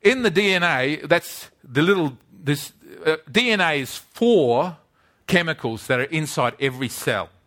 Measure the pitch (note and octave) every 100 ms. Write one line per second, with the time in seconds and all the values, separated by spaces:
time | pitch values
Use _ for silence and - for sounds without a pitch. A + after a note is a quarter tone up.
0 | G3+ C4 A#3 E3+ G#3 F#3 F3 C#3 C3 D3+
1 | D3 E3+ - - - _ - B2+ E3+ G3
2 | D3+ B2 _ - D3 C#3+ - _ - -
3 | - D#3 - C#3 B3 G#3+ E3+ D3 C3 -
4 | - - A#3 A3 B2+ A#2+ F3 D#3+ _ _
5 | _ _ - F3+ E3 D3+ B2 A2 - B2+
6 | C3+ D#3+ D3+ - B2 - C#3 B2+ C3 -
7 | - G#2+ E2+ _